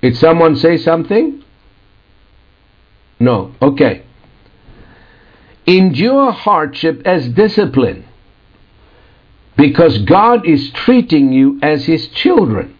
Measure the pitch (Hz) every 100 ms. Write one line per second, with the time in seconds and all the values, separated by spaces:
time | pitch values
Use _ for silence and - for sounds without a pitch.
0 | 127 120 160 170 165 143 165 165 165 165
1 | 160 208 302 277 _ _ _ _ _ _
2 | 101 101 101 _ _ _ _ _ _ _
3 | _ _ 120 113 95 - 139 139 135 98
4 | - _ _ _ _ _ _ - - _
5 | _ _ _ _ _ _ - 185 190 135
6 | 214 269 269 196 - 190 151 139 165 147
7 | - 180 123 123 214 214 185 131 113 -
8 | - _ _ _ _ _ _ _ _ _
9 | _ _ _ _ _ - 147 143 165 113
10 | 104 185 226 240 170 147 - - - 254
11 | - 156 139 131 139 139 147 151 123 160
12 | - - - 339 165 107 - _